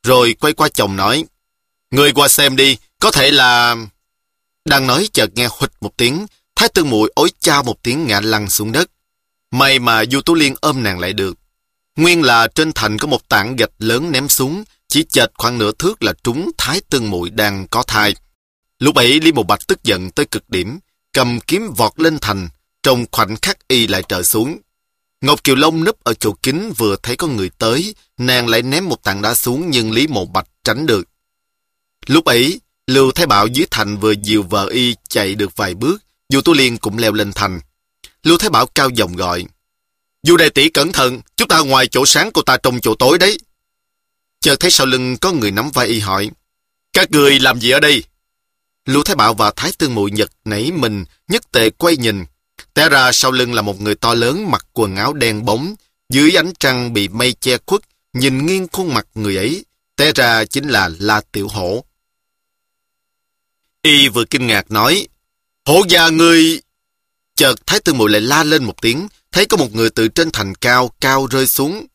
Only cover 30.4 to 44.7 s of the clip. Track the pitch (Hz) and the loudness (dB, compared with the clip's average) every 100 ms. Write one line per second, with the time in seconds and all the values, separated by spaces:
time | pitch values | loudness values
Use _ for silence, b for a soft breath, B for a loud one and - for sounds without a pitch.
30.4 | - _ 113 110 156 104 87 _ _ _ | -6 _ -4 -2 0 -2 -2 _ _ _
31.4 | _ _ _ _ _ _ - 147 160 120 | _ _ _ _ _ _ 0 0 2 2
32.4 | 135 185 _ _ - 135 135 131 170 101 | 0 -4 _ _ 0 2 2 2 2 2
33.4 | 107 127 190 - 104 104 107 104 101 107 | 2 0 -2 -2 -4 -2 0 0 0 -2
34.4 | 92 101 98 123 123 113 - 120 98 101 | 0 -4 -2 -2 -2 -4 -6 -4 -4 -4
35.4 | 101 - 98 90 139 202 _ _ _ 135 | -6 -4 -6 -4 -4 -4 _ _ _ 0
36.4 | 151 151 131 117 107 107 110 107 101 - | 2 2 2 0 -6 -2 -2 0 -4 -4
37.4 | 101 90 - _ _ _ B B 151 170 | -6 -6 -14 _ _ _ B B 0 2
38.4 | 208 123 123 - 135 120 95 87 90 90 | 2 0 0 0 -2 0 -4 -4 -4 -4
39.4 | 90 _ _ _ _ _ _ _ 151 170 | -8 _ _ _ _ _ _ _ 2 4
40.4 | 151 - 156 147 151 175 127 127 _ - | 4 4 2 2 -2 0 -2 -2 _ -6
41.4 | 233 160 143 131 131 127 143 147 196 175 | 0 2 2 2 0 0 2 2 0 -2
42.4 | 139 127 131 123 117 110 135 180 185 208 | 0 0 0 -2 -2 2 2 4 2 0
43.4 | _ _ _ _ _ _ _ _ _ _ | _ _ _ _ _ _ _ _ _ _
44.4 | 151 139 180 | -2 0 2